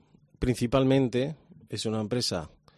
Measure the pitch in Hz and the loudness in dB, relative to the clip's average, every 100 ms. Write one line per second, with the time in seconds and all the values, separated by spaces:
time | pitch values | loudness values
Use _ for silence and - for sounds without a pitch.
0 | _ _ _ _ 127 117 120 135 131 135 | _ _ _ _ -2 0 2 2 4 4
1 | 127 123 143 156 _ - - 110 113 110 | 2 0 -4 -6 _ -20 -10 -6 -4 -4
2 | 104 123 - 92 78 - _ | -2 -2 -2 -4 -8 -16 _